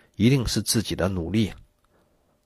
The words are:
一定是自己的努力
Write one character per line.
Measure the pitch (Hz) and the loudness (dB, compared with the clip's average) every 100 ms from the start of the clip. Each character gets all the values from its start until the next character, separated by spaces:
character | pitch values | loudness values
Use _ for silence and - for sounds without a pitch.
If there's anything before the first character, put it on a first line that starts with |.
| _ - | _ 2
一 | 104 | 4
定 | 139 110 | 4 0
是 | - | -2
自 | 101 117 | -2 -2
己 | 98 85 | -2 -2
的 | 92 | -2
努 | 92 82 | -2 -2
力 | 104 98 - - _ _ _ _ _ _ _ | -2 -2 -4 -20 _ _ _ _ _ _ _